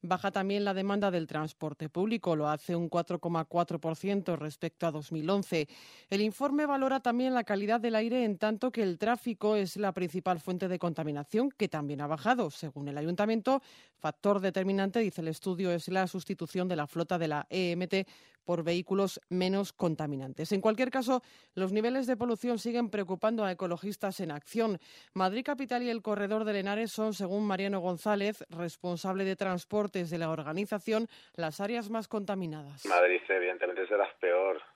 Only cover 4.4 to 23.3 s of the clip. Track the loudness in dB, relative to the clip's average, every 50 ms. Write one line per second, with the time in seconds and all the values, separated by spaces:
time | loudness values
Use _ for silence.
4.4 | -4 -8 -8 -6 -8 -8 _ _ -2 -2 -2 -2 -6 -6 -6 -4 0 2 2 2
5.4 | 2 0 0 0 0 -2 -6 -20 -20 -20 -20 -20 -8 _ 0 0 2 0 0 0
6.4 | 0 2 2 2 2 2 2 2 2 2 2 2 2 2 2 2 2 2 2 0
7.4 | 0 0 0 0 2 2 0 2 2 2 2 2 2 2 2 2 2 2 0 0
8.4 | 0 0 0 2 0 -2 0 2 0 0 0 0 2 0 0 0 0 -4 -4 0
9.4 | 2 2 4 4 2 0 -2 -2 -2 -2 0 0 -4 -2 -2 -2 0 0 0 0
10.4 | 0 -4 -4 -2 -2 -2 -2 0 -2 -2 -2 -2 -2 -2 -2 -4 -6 -2 0 0
11.4 | 0 0 0 _ -4 -2 -2 -4 -4 -4 -4 -4 -2 -2 -4 -2 2 2 2 2
12.4 | 2 -2 -4 -6 -10 -10 -8 -6 -6 -6 -4 -4 -2 -2 0 0 2 2 2 0
13.4 | 2 2 2 2 0 -4 -20 -20 -20 _ _ _ -4 -4 -4 _ 2 4 4 4
14.4 | 4 0 0 2 2 2 2 2 2 2 2 2 0 0 0 -2 -4 -4 -4 -4
15.4 | -2 -2 -2 0 0 0 0 0 -2 0 0 0 0 0 -2 -6 -6 -6 -6 -6
16.4 | -6 -4 -2 -2 0 0 0 0 -2 -2 -2 -2 0 0 0 0 2 0 0 -2
17.4 | -2 _ -2 0 0 2 0 0 0 0 0 0 0 0 -8 -20 -20 -20 _ _
18.4 | _ -2 0 0 2 2 0 0 0 0 2 2 2 2 0 -6 _ _ -2 0
19.4 | 2 2 2 2 0 -2 -2 _ 0 0 0 0 -2 -4 -4 -4 -6 -8 -6 -6
20.4 | -2 0 0 2 4 4 4 4 0 0 0 -2 0 2 2 0 0 -4 -20 -20
21.4 | -20 _ _ -2 -2 0 0 2 2 2 2 0 0 0 0 0 2 0 0 0
22.4 | 0 -2 -2 0 -2 -2 0 0 0 0 0 -4 -2 -2 -4 0 2 2